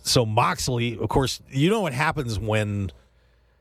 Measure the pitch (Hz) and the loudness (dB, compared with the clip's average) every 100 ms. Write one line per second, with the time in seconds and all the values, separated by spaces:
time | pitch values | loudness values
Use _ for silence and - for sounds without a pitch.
0 | - 135 110 110 160 180 - 120 120 113 | 0 2 2 2 2 0 -2 -2 -2 -2
1 | 110 147 131 - - 135 165 226 170 127 | 0 0 0 -4 -6 2 2 2 0 0
2 | 156 151 123 101 107 110 104 101 95 - | -2 -2 -4 -4 0 0 0 -2 -4 -8
3 | _ _ _ _ _ _ | _ _ _ _ _ _